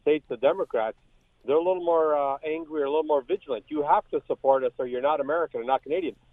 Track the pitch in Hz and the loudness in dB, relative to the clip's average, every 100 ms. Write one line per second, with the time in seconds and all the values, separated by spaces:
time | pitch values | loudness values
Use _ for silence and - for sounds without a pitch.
0 | - 151 - 120 135 185 160 120 110 - | 0 0 -2 0 0 0 -2 -2 -4 -6
1 | _ _ _ _ 117 151 175 185 170 165 | _ _ _ _ 0 2 2 0 2 2
2 | 156 147 139 139 156 160 156 156 139 151 | 2 2 0 -4 -6 -8 -6 -4 -2 -2
3 | 156 147 123 127 - 117 - 151 147 196 | 0 0 0 -6 -4 -8 -4 -4 2 2
4 | - 151 - 135 135 135 127 - 127 123 | 2 -6 -4 0 2 2 0 -4 -6 -2
5 | 139 156 139 165 156 120 117 135 135 165 | 0 0 -2 -2 -4 -6 -2 -2 0 -4
6 | 156 101 _ | -4 -8 _